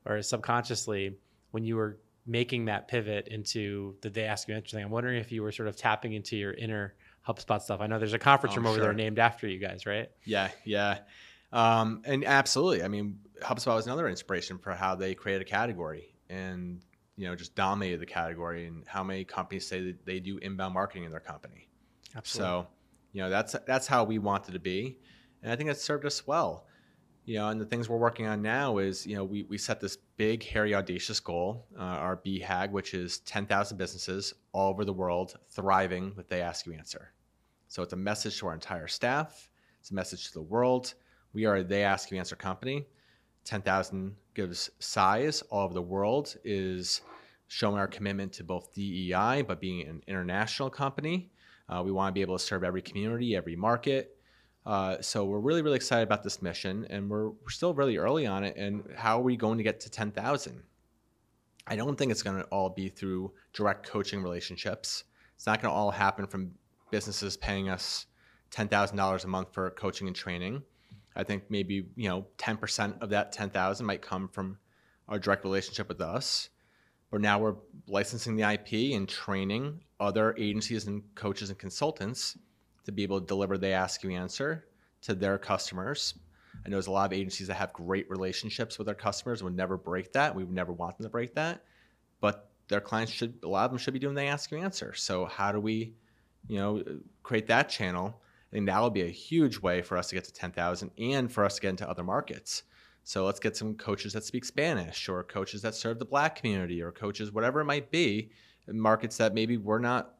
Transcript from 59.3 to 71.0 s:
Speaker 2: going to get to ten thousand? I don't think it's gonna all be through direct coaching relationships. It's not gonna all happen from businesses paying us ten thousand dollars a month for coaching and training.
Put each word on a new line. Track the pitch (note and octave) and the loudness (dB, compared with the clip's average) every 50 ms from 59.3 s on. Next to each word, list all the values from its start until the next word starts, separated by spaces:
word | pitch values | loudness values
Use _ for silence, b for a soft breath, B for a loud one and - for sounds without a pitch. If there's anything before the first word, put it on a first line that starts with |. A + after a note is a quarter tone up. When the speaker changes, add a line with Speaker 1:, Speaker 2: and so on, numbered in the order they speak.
| B2 | 4
Speaker 2:
going | A2+ A#2 G#2+ A2+ A#2 | 4 2 2 2 2
to | G#2+ | 2
get | A2 G#2 - | 2 0 0
to | - - | -6 -12
ten | - - A2 G#2 | -6 -4 -4 -4
thousand? | G#2 G#2+ G#2 B2 D3 C3+ - - - - - _ _ _ _ _ _ _ _ _ _ _ _ _ _ _ _ _ _ - _ - | -2 -2 0 0 0 -2 -2 -6 -12 -14 -18 _ _ _ _ _ _ _ _ _ _ _ _ _ _ _ _ _ _ -20 _ -6
I | - | -4
don't | G#2 A2+ C#3+ C#3 | -2 -2 -2 0
think | - D3 B2+ | 0 2 2
it's | A2 - - | 2 0 0
gonna | G#2 F#2+ F#2+ - - | -2 -2 -2 -2 -2
all | - G2 F#2+ F#2 | 0 0 0 0
be | F2+ - F#2+ F#2+ | 0 -2 -6 -6
through | - - - F#2+ F#2 F#2 F#2 G2 b b b b - | -6 -6 -4 -2 -2 -2 -4 -6 b b b b -4
direct | - G#2 G2+ G2 - - | 0 2 2 2 0 -4
coaching | - - G#2+ G2 - - G2+ F#2+ | -4 -2 -2 -2 -2 -2 -4 -4
relationships. | F2+ F2 F2 - - F#2 F#2 - G#2 F#2+ - - - - - - b b b b b b | -4 -4 -4 -6 -8 -8 -6 -4 -4 -4 -4 -4 -6 -6 -6 -8 b b b b b b
It's | b - | b 0
not | A2+ G#2+ A2 B2 | 0 2 2 2
gonna | G#2+ D2 | 2 2
all | F#2 G#2 G2+ - | 4 2 2 2
happen | G#2 G2+ G2 - - G2 | 4 4 4 4 2 -4
from | F#2+ - G2 F#2+ F2+ - - _ _ _ _ _ - | -6 -4 -4 -4 -6 -8 -12 _ _ _ _ _ -4
businesses | - G#2+ F#2 A2 G2+ - G#2 G2 - | -2 -2 -2 -2 -4 -4 -4 -4 -4
paying | - - - G2+ G2 F#2+ F#2+ | -4 -2 -2 0 0 0 -2
us | F#2 F2+ - - - - - b b b b b b b b b | -2 -2 -4 -4 -6 -6 -6 b b b b b b b b b
ten | - - G#2+ | -4 -4 0
thousand | G2+ G#2 G2+ G2+ F#2+ G2+ | 4 4 4 4 4 4
dollars | G2+ G2 F#2+ F#2+ F#2 F#2 | 2 2 4 2 2 0
a | F#2+ | -2
month | F#2+ F#2 F#2 - - | -2 -2 -2 -4 -4
for | - F#2+ F#2 | -2 -2 -2
coaching | - - - G2 F2+ - G2 F#2+ | -4 -4 -4 -4 -4 -4 -4 -6
and | F2+ | -6
training. | - - G2 F2 F2 F2+ F#2+ A#2 C#3 C#3 b b b b b b b | -6 -6 -6 -4 -4 -4 -4 -6 -6 -10 b b b b b b b